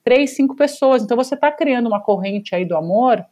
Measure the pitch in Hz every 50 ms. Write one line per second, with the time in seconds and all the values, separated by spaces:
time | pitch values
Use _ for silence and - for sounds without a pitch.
0 | _ 233 247 269 285 269 269 - 269 269 269 - 285 285 285 - 277 269 262 247
1 | 214 202 240 233 254 262 285 269 - 294 294 - 330 294 254 247 240 226 208 202
2 | 208 - 202 185 185 196 202 208 208 - 190 180 180 170 175 156 160 165 190 220
3 | 254 254 233 180 175 -